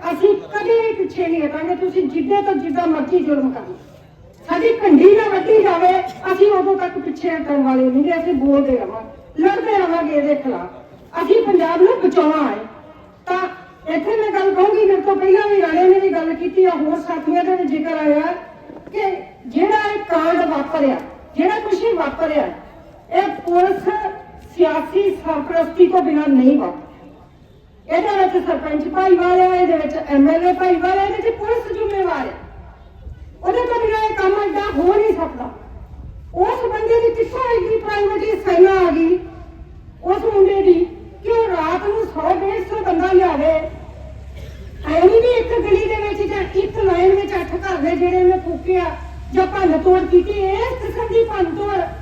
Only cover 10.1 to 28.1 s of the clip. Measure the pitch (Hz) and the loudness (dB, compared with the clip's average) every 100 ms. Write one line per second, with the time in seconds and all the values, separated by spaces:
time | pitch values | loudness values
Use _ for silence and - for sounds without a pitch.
10.1 | 294 285 285 262 190 180 - - - - | 0 0 -2 -2 -6 -10 -16 -20 -20 -12
11.1 | - - 440 403 359 330 339 370 466 370 | -8 2 2 4 2 2 4 4 4 2
12.1 | 359 302 311 269 214 - - - - - | 2 2 2 -2 -4 -10 -18 -20 -20 -20
13.1 | - - 359 370 - - - 311 320 - | -20 -6 -4 -4 -10 -20 -18 -6 -4 -2
14.1 | 427 427 392 392 370 392 427 403 381 392 | -2 0 0 0 4 2 4 2 2 0
15.1 | 392 381 381 415 403 339 320 370 381 392 | 0 4 2 4 2 2 2 4 4 4
16.1 | 330 320 330 349 - 370 311 302 330 - | 0 -4 -4 -4 2 2 2 -2 -4 -4
17.1 | 330 311 349 349 370 311 302 330 311 302 | -6 0 0 0 0 -2 -2 -4 -2 2
18.1 | 294 330 359 - - - - - 381 392 | 2 0 -6 -12 -20 -20 -20 -10 -4 -4
19.1 | 370 - - 254 269 392 427 415 415 - | -4 -10 -18 -6 0 2 2 0 -4 -2
20.1 | 330 320 349 330 294 277 320 277 254 - | -2 0 0 0 -2 -4 0 0 0 -8
21.1 | - - - 349 427 415 381 453 359 294 | -18 -16 -2 0 0 -2 -2 -2 -2 -4
22.1 | - 320 302 185 - - - - - - | -4 -2 -2 -4 -8 -20 -20 -20 -20 -6
23.1 | 359 392 - - 349 381 381 - 427 403 | -2 -2 -4 -2 2 2 0 -4 -4 -6
24.1 | 392 - - - - 330 311 302 381 403 | -10 -18 -20 -20 0 0 0 -2 0 0
25.1 | - 320 311 285 339 330 - 349 359 277 | -2 -6 -6 -2 -2 -2 2 4 4 0
26.1 | 294 294 269 254 285 175 - - - - | 0 2 4 4 2 -2 -10 -16 -20 -20
27.1 | - - _ - - _ - - 330 415 | -20 -20 _ -20 -20 _ -20 -4 -2 0